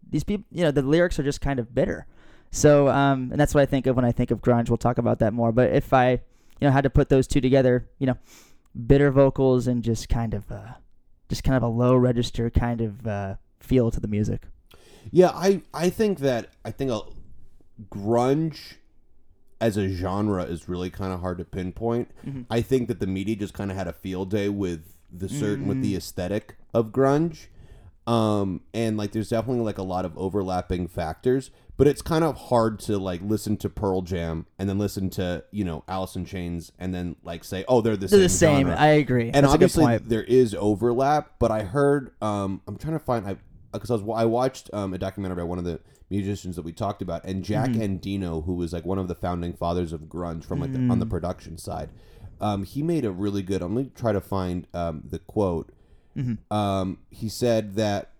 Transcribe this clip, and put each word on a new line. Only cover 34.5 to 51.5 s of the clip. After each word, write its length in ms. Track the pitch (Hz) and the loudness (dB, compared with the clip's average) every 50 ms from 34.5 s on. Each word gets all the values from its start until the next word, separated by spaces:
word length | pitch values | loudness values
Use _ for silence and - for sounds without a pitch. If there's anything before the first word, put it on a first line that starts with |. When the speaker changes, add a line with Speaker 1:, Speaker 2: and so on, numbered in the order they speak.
| _ _ | _ _
Speaker 2:
and 80 | 95 98 | -4 -4
then 100 | 98 98 | -2 -2
listen 320 | 104 101 - 104 95 92 | -2 -2 -4 -4 -6 -6
to, 340 | - - 95 90 87 80 - _ | -4 -4 -4 -4 -4 -6 -8 _
you 120 | - 104 104 | -6 -6 -4
know, 200 | 87 82 76 - - | -4 -6 -8 -8 -8
Alice 280 | 95 95 92 92 - | -6 -6 -6 -6 -6
in 80 | 95 90 | -8 -10
Chains 480 | 82 - 95 87 87 85 85 82 - _ _ | -8 -8 -8 -6 -6 -6 -8 -10 -12 _ _
and 160 | 90 92 90 | -8 -8 -6
then, 220 | 90 90 90 80 _ _ | -6 -6 -8 -8 _ _
like, 220 | - 85 85 - | -12 -12 -12 -10
say, 220 | - - 92 - - | -10 -8 -8 -2 2
"Oh, 140 | 127 123 110 | 2 4 4
they're 140 | 113 - 101 | 2 0 0
the 80 | - | 0
Speaker 1:
They're 20 | 185 | 6
Speaker 2:
same 120 | 202 202 190 | 6 6 6
Speaker 1:
the 60 | 180 | 6
same. 360 | - - 170 160 147 139 135 135 | 4 4 4 4 6 4 2 2
Speaker 2:
genre." 80 | - - | 2 4
Speaker 1:
I 60 | 147 156 | 4 6
agree. 380 | 151 151 147 - 127 123 113 | 6 6 4 2 2 0 0
Speaker 2:
And 180 | 117 120 139 143 | 2 4 6 6
Speaker 1:
That's 0 | |
a 140 | 139 139 151 | 6 8 6
good 60 | 175 | 6
Speaker 2:
obviously 200 | 180 - 170 156 | 4 6 4 4
Speaker 1:
point. 240 | 120 117 107 - 110 | 4 4 2 0 0
Speaker 2:
there 140 | 113 110 101 | -2 -2 0
is 300 | - 117 131 127 113 98 85 | 4 6 6 6 4 2 0
overlap, 720 | 98 104 107 95 107 120 120 117 135 139 151 151 143 - _ - | 2 0 2 2 2 0 2 2 2 2 2 0 -2 -4 _ 0
but 120 | - - | 0 0
I 140 | 110 110 107 | 0 0 -4
heard, 480 | 92 92 143 143 143 143 147 131 117 _ _ - | -4 0 2 4 4 4 2 -2 -6 _ _ -4
um, 400 | 107 104 101 98 95 98 - _ | -4 -2 -2 -2 -4 -4 -6 _
I'm 100 | - 104 | -12 -14
trying 180 | 95 - 147 160 | -10 -8 -8 -8
to 40 | 156 | -8
find, 280 | - - 127 117 101 | -4 -2 -2 -2 -2
I, 100 | 101 95 - - - - - - - - 110 | -6 -10 -10 -12 -20 -20 -20 -20 -12 -12 -10
'cause 120 | - 101 | -4 -2
I 40 | 123 | -2
was, 80 | 110 98 104 113 | -2 -2 -2 -2
I 80 | 110 117 | 0 2
watched, 460 | 117 113 120 127 135 131 - - - - | 2 2 2 0 0 -2 -4 -18 -10 -6
um, 220 | 104 101 98 92 | -6 -4 -4 -4
a 40 | 95 | -4
documentary 360 | 95 95 - - 101 92 92 | -6 -6 -6 -6 -6 -6 -6
about 140 | 87 85 85 | -6 -6 -4
one 100 | 90 90 | -4 -4
of 60 | 87 | -4
the 120 | 87 85 73 _ _ _ _ - _ | -6 -6 -8 _ _ _ _ -14 _
musicians 480 | 92 101 98 98 104 95 - 90 90 | -6 -4 -2 -2 -6 -6 -8 -10 -10
that 60 | 82 82 | -8 -10
we 100 | 82 85 | -10 -8
talked 300 | - 110 98 101 - 101 | -6 -6 -6 -4 -6 -6
about, 240 | 90 85 82 - | -6 -6 -8 -6
and 180 | - 95 98 90 | -6 -6 -6 -4
Jack 240 | 104 104 104 110 131 | -2 -2 -2 0 0
Speaker 1:
Mm-hmm. 140 | 120 110 110 101 98 90 | -2 -2 -2 -2 -4 -4
Speaker 2:
Endino, 440 | - 98 98 101 95 87 82 80 76 | -6 -6 -6 -4 -4 -4 -4 -4 -4
who 80 | 85 90 | -4 -4
was, 180 | 87 87 85 82 | -4 -4 -4 -6
like, 140 | 85 80 | -6 -6
one 120 | 87 95 95 | -4 -4 -4
of 100 | 95 90 | -4 -4
the 60 | 87 | -6
founding 380 | - - 90 87 87 87 87 85 | -6 -4 -4 -4 -4 -4 -6 -8
fathers 400 | - - 85 87 90 90 82 80 | -6 -4 -2 -2 -2 -2 -4 -6
of 120 | 78 78 80 | -10 -12 -12
grunge 360 | - 80 87 85 82 82 78 | -10 -8 -8 -8 -8 -10 -8
from, 160 | - - - | -8 -6 -6
like, 120 | 139 135 135 | -4 -4 -4
the, 60 | 131 | -2
on 200 | 127 123 120 117 | 0 0 2 0
the 60 | 113 | 0
Speaker 1:
Mm. 40 | 113 | -2
Speaker 2:
production 480 | 107 87 78 - 92 - - 85 | -4 -4 -4 -6 -8 -8 -12 -16